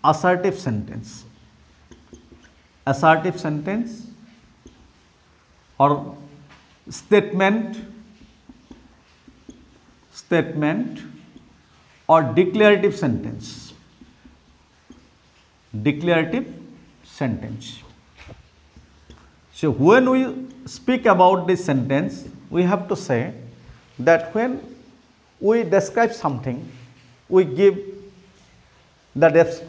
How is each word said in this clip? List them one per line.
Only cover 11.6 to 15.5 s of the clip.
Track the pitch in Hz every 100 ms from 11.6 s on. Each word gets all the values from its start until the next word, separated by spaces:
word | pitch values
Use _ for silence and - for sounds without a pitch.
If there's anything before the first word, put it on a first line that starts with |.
| _ _ _ _ -
or | 160
declarative | 139 113 180 208 208 202 196 -
sentence. | 131 113 113 - - - - - _ _ - _ - _ _ _ _ _ - - _ _ _ _ _